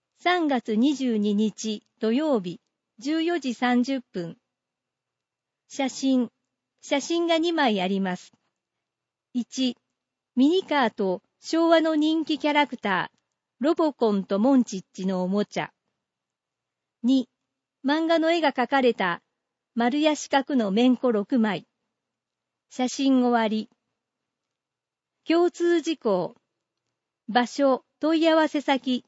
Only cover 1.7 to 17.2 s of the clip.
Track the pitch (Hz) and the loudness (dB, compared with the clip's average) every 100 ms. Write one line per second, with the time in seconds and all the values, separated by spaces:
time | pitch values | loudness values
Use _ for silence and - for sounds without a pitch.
1.7 | 208 - _ 220 247 311 233 175 - _ | -8 -12 _ -2 0 0 -2 -2 -10 _
2.7 | _ _ - 262 320 330 349 262 226 247 | _ _ -12 -6 -2 -2 -2 -4 -4 0
3.7 | 247 247 269 - 185 165 - _ _ _ | 0 0 -4 -8 -10 -10 -14 _ _ _
4.7 | _ _ _ _ _ _ _ _ _ _ | _ _ _ _ _ _ _ _ _ _
5.7 | - 269 - 269 254 226 - _ _ _ | -6 -6 -4 0 0 -2 -8 _ _ _
6.7 | _ - 285 - 339 339 330 339 330 262 | _ -4 -4 -2 -2 0 0 0 0 0
7.7 | 202 185 196 190 180 - _ _ _ _ | 0 -2 -2 -4 -6 -10 _ _ _ _
8.7 | _ _ _ _ _ _ 254 - - 254 | _ _ _ _ _ _ -8 -6 -4 -4
9.7 | - _ _ _ _ _ - 285 370 - | -4 _ _ _ _ _ 2 2 2 0
10.7 | 294 226 - 190 180 - _ - 320 330 | 0 0 -2 -4 -4 -10 _ -4 0 4
11.7 | 330 320 311 302 320 311 294 294 294 285 | 4 4 0 0 0 -2 -2 0 0 0
12.7 | 247 208 180 - _ _ _ _ _ 269 | -4 -4 -4 -4 _ _ _ _ _ -2
13.7 | 339 311 - 226 202 185 202 247 269 220 | 0 0 0 0 0 -2 0 2 2 2
14.7 | 190 - - 185 185 185 202 208 175 151 | -6 -14 -8 -4 -4 -2 -2 -2 -6 -8
15.7 | - _ _ _ _ _ _ _ _ _ | -12 _ _ _ _ _ _ _ _ _
16.7 | _ _ _ 233 269 | _ _ _ 0 0